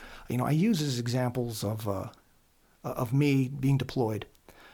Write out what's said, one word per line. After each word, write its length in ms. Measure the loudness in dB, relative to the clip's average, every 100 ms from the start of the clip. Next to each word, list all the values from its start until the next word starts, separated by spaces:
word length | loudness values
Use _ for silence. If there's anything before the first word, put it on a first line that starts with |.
| -10 -18 -4
you 80 | -2
know, 100 | 2
I 60 |
use 300 | 4 4 2
as 180 | 0 -2
examples 640 | -2 0 0 0 -4 -4
of, 240 | -4 -2 -2
uh, 200 | -4 -6 -12 _ _ _ _ _ _
of 300 | -8 -4 0
me 340 | 2 4 4 2
being 300 | 0 2 2
deployed. 480 | 0 0 0 -2 -8 _ -20 -20 -20